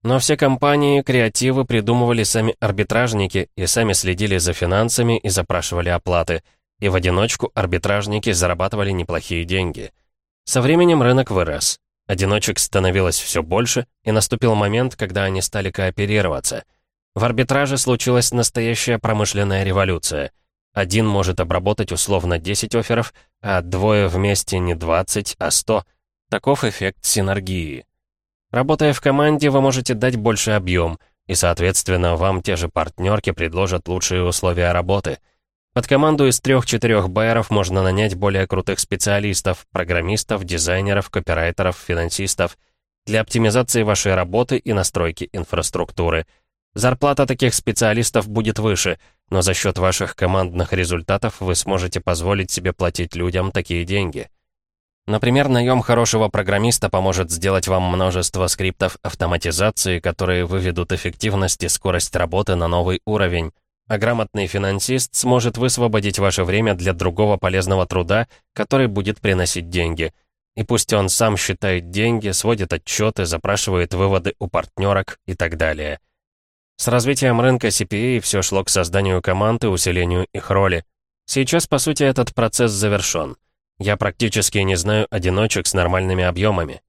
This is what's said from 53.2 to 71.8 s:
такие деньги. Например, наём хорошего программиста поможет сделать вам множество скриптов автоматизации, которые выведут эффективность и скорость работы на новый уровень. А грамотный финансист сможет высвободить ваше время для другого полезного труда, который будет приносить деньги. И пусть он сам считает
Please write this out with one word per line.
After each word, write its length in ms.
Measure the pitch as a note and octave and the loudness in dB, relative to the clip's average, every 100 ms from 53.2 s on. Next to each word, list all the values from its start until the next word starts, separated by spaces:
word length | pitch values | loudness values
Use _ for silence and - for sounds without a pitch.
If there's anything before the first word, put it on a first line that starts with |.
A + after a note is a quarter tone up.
| F2 F2+ F#2+ | -2 -2 -2
такие 320 | F#2+ - F2 | -4 -4 -4
деньги. 460 | E2+ G2 F#2 - - _ _ _ _ _ _ _ - | -2 -2 -2 -6 -14 _ _ _ _ _ _ _ -4
Например, 440 | G#2+ A#2+ C3 C#3+ | 0 2 2 4
наём 320 | B2 B2 C3 | 2 4 2
хорошего 480 | A2+ A#2 A#2 A2 G#2+ | 4 2 2 2 0
программиста 600 | G#2 F#2+ G2+ A2+ - G2 | 0 0 2 2 0 0
поможет 400 | F#2 F#2+ F2+ F2 | 0 0 0 -2
сделать 380 | E2 F#2+ F#2+ F#2 | -2 0 0 2
вам 160 | F#2 | 0
множество 640 | F#2 F2+ F#2 F2+ F2 F#2 F2+ | 2 0 0 0 -2 -2 -2
скриптов 500 | - F#2 - F#2 - | 0 -4 0 -4 -2
автоматизации, 960 | - - E2+ E2+ F2 D#2+ G#2 - F#2+ F2 | -10 -4 -2 0 -2 0 0 0 -2 -2
которые 460 | F2+ E2 F2+ F2+ F2 | -2 -2 -2 0 0
выведут 460 | F#2+ F2+ F2 F2 | -2 -2 -2 -4
эффективность 720 | F#2 F2+ - G#2+ G2 F#2 - | -4 -4 -4 -2 0 -2 -2
и 40 | F2 | -4
скорость 480 | - F#2+ F2 - F2 | -2 -2 -2 -2 -2
работы 400 | E2 F#2 G2 F2+ | 0 0 0 0
на 120 | E2+ | 2
новый 340 | F2 F2 F#2 - | 0 0 -2 -2
уровень. 460 | G#2+ F#2 F2 D#2+ _ _ _ - | 0 0 0 -4 _ _ _ -6
А 80 | G#2+ | -2
грамотный 500 | A2 A#2 G#2+ G#2+ F#2+ | 0 0 -2 -4 -4
финансист 640 | G2 G2 G2 - C3 - | -2 -2 -2 -2 -2 -2
сможет 440 | - B2+ B2 A#2 A2+ | -2 2 2 2 0
высвободить 600 | B2+ B2 A#2 G#2+ G2+ F#2+ | -2 0 0 0 -2 0
ваше 280 | G2 F2+ F2 | 0 0 0
время 280 | G2+ A2 | 2 2
для 200 | F2+ F2+ | 0 -2
другого 420 | E2+ F2+ F2 G#2+ G2 | 0 -2 2 0 2
полезного 500 | F#2 F#2+ F2+ F#2+ F2+ | 0 0 0 0 2
труда, 440 | F2+ E2+ G#2 A2+ _ _ | -2 0 0 0 _ _
который 340 | - G#2+ C3+ B2 | -6 0 2 2
будет 320 | G2+ G2 G#2 | 0 -4 -2
приносить 500 | G#2+ F#2 F2 F#2 E2+ | 0 0 0 -4 -4
деньги. 440 | F2 E2 E2 D#2+ _ _ _ _ - | -2 -2 -2 -6 _ _ _ _ -8
И 80 | |
пусть 300 | G#2+ A#2 - | -2 -2 2
он 160 | G#2+ F#2+ | 0 2
сам 260 | - A2 G2+ | 2 2 2
считает 560 | - F#2 G2 F2+ | -2 -4 -2 -2